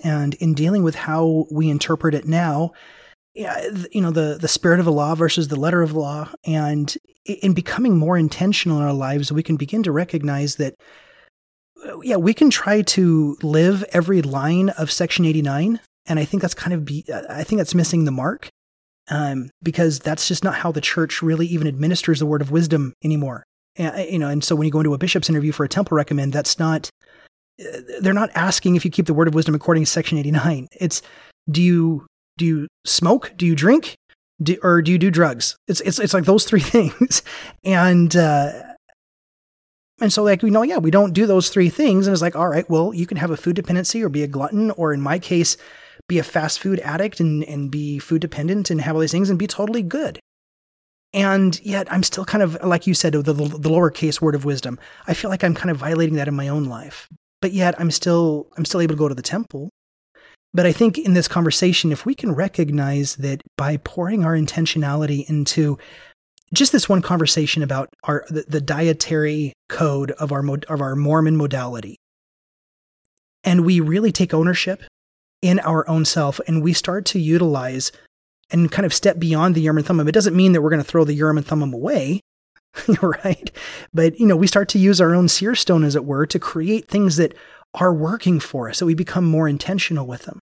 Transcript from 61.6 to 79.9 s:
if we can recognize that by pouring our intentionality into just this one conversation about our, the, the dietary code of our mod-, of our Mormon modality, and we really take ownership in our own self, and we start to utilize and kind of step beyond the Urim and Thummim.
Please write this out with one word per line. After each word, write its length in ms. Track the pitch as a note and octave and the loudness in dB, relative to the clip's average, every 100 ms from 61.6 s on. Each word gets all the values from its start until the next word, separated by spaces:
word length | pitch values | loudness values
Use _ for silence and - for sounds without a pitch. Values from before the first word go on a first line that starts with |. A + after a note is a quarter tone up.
| F#3 E3+ E3 | 2 2 0
if 120 | C#3+ | -2
we 100 | A#3 | -4
can 200 | C#4 G#3 | -4 -2
recognize 800 | D3 F#3+ - D3 D3 C#3+ C#3+ C#3 - | -2 -2 -2 0 0 0 -2 -4 -4
that 260 | C3+ C3+ - - | -6 -6 -10 -6
by 220 | C#3 D3+ | -4 -4
pouring 460 | - - F3 G#3+ | -6 -6 -2 0
our 100 | E3 | 2
intentionality 880 | D#3+ D3+ - E3 D#3+ C#3+ D3 D3 C#3+ - | 2 0 -2 -2 -2 -2 -2 -2 -4 -2
into 500 | D3+ C#3+ - D3 C#3 - - - _ _ _ _ | -2 0 0 0 -2 -10 -20 -20 _ _ _ _
just 200 | E3 C#4 | 0 2
this 180 | C4 - | 2 2
one 100 | F#3+ | 0
conversation 600 | - F3 D#3+ E3 D3 D#3+ | 2 0 0 0 0 -2
about 260 | C#3 C3+ C3+ _ | -2 -4 -6 _
our, 220 | - D3 - | -4 -4 -4
the, 160 | D#3 D3+ | -8 -4
the 140 | D3+ | -4
dietary 920 | C#3 D3+ E3 D#3+ - D#3 D3+ D3+ C#3 - - | -4 0 0 0 -2 -2 0 -2 -4 -8 -14
code 400 | - D#3 C#3 C#3 | -2 0 0 -4
of 180 | - D3 | -6 -4
our 120 | C#3+ | -2
mod-, 240 | C#3+ C#3+ - | -2 -4 -4
of 160 | D3 | -4
our 120 | C3+ | -2
Mormon 440 | C#3 D3 D#3 D#3 D#3 | -2 2 4 4 2
modality, 580 | C#3+ C3+ B2 A#2 G2+ - _ _ _ _ _ _ _ _ _ _ _ _ _ _ | 0 -4 -6 -10 -12 -18 _ _ _ _ _ _ _ _ _ _ _ _ _ _
and 220 | G3 F3 | 0 2
we 160 | E3+ F3 | 4 2
really 320 | D#3 F#3 A3 | 2 2 0
take 220 | - F3 | 0 0
ownership 480 | D#3+ E3+ F3 F#3 G3 - _ _ _ _ _ | 2 2 0 -4 -6 -12 _ _ _ _ _
in 180 | F3+ F#3 | 2 2
our 280 | D#3+ D#3+ - | 2 0 0
own 160 | D#3+ | 0
self, 340 | D#3 E3 C#3+ - - | 0 0 -2 -4 -2
and 160 | D#3+ | 0
we 120 | D#3+ | 2
start 320 | E3 - F#3+ - | 0 -2 -4 -2
to 120 | F#3+ | -2
utilize 720 | D#3 E3+ E3+ C#3 B2+ C3 - - _ _ _ _ _ | 2 2 2 0 -4 -6 -8 -10 _ _ _ _ _
and 200 | E3+ E3 | 0 2
kind 140 | - | 2
of 80 | F3+ | -2
step 260 | - G3+ E3+ | 2 0 0
beyond 360 | E3 D#3 F3+ | 0 2 2
the 80 | E3 | 2
Urim 160 | D#3 D3+ | 2 2
and 80 | |
Thummim. 200 | D3 | 2